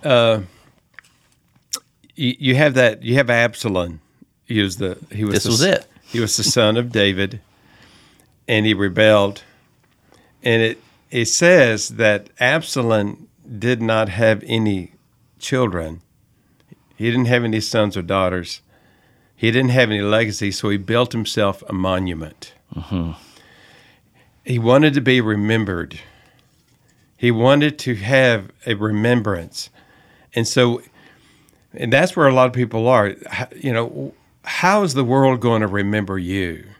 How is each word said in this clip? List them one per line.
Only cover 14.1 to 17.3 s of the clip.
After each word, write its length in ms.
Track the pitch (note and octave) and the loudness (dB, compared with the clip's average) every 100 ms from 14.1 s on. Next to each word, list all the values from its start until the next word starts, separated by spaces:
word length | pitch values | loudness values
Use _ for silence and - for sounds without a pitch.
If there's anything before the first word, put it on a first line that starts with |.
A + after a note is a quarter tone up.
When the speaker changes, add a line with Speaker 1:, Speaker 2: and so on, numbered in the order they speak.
| F#2 A2+ G#2+ - | 0 2 2 -2
Speaker 1:
any 460 | A2+ A2 G2 E2+ _ _ _ _ _ | -2 -2 -4 -8 _ _ _ _ _
children. 640 | - C3 A#2+ F2+ D#2+ E2 _ _ _ _ _ _ _ - _ _ | -6 -2 -2 -4 -8 -12 _ _ _ _ _ _ _ -20 _ _
He 100 | A2+ | -2
didn't 160 | A#2+ | 0
have 160 | A#2+ | 2